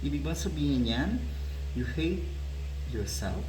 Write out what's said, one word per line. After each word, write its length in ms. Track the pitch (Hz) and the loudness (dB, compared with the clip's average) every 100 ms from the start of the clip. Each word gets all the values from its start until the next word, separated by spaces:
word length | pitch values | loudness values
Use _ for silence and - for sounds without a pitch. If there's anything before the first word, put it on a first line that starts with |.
| 147 | 0
Ibig 160 | 147 | 0
bang 160 | 156 165 | 0 0
sabihin 480 | - 151 143 131 117 | 0 2 4 4 4
yan, 240 | 117 165 226 - - - - - | 4 2 2 0 -2 -4 -2 -2
you 80 | 127 | -2
hate 400 | 123 156 160 185 - - - - - - - | -2 0 0 0 -2 -4 -4 -4 -4 -4 -2
yourself? 480 | 113 101 - 98 92 | -2 -2 -2 -2 -2